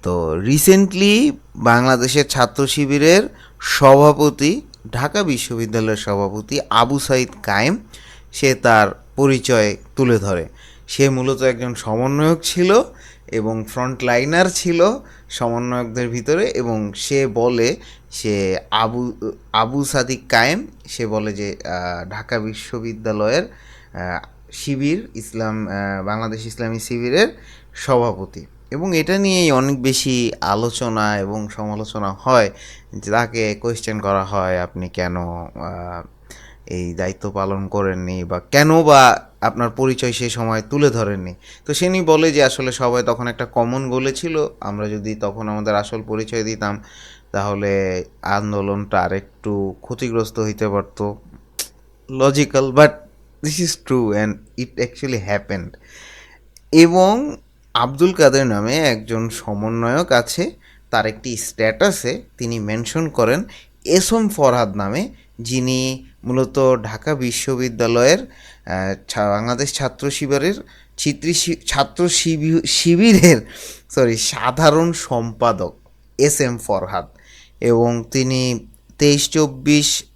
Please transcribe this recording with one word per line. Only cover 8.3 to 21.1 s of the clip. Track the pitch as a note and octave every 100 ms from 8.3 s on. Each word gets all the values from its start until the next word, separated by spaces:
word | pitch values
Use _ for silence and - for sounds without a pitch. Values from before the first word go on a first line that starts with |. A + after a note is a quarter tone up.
সে | - C3+
তার | C3 B2 A2 G#2 - - -
পরিচয় | C#3 C3 - A#2+ G#2+ G2 - -
তুলে | C3 A2+
ধরে। | G2 F2+ D#2 - - - -
সে | - C#3
মূলত | C3 B2+ B2+
একজন | C3 A#2 B2
সমন্বয়ক | A#2+ - A2 B2+ C#3+ D#3 E3
ছিল | - F3 F3+ G#3+ C4 - - - -
এবং | A2+ G#2+ A2 G#2+
ফ্রন্টলাইনার | - B2+ B2 B2+ A#2+ C#3 E3+ F#3
ছিল | F3+ F3+ E3+ F#3 C4 - - -
সমন্বয়কদের | - A#2+ A#2 B2 B2 A#2+ A2+ B2
ভিতরে | A#2+ A#2 D#3+ G#3+
এবং | - A#2+ A2 G#2
সে | G#2 - C#3 C3+
বলে, | G#2+ A#2+ B2 A#2 - - - -
সে | - A2 G2+ F#2+ F#2 -
আবু, | G#2+ A2+ A#2+ B2 A2 F2 - -
আবু | A2 A2+ C#3
সাদিক | C#3 C#3+ B2 C3 -
কায়েম, | A#2 B2 F3+ D4 - -
সে | -
বলে | A2+